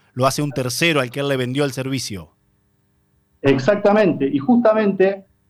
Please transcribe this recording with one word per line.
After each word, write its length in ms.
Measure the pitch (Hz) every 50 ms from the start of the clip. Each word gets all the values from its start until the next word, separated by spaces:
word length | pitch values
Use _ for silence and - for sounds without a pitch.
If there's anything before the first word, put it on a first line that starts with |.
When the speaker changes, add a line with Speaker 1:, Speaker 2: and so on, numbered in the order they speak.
| _ _ -
Speaker 1:
lo 120 | 123 131
hace 140 | 135 - 151
un 120 | 147 143
tercero 480 | - 135 127 123 123 - 165 170 156 139
al 100 | 127 120
que 100 | - 139
él 80 | 143 139
le 80 | 135
vendió 300 | 131 123 123 131 143 147
el 60 | 147
servicio. 580 | 123 135 127 135 135 127 - - 104 90 78 - _ _ _ _ _ _ _ _ _ _ _ _ _ _ _ _ _ _ _ _ _ _
Speaker 2:
Exactamente, 840 | - 139 139 131 127 208 202 202 - 202 202 214 208 170 127 131 139
y 120 | 139 - -
justamente 840 | - - 240 240 233 220 214 220 214 196 190 190 190 190 196 196 - _ _ _ _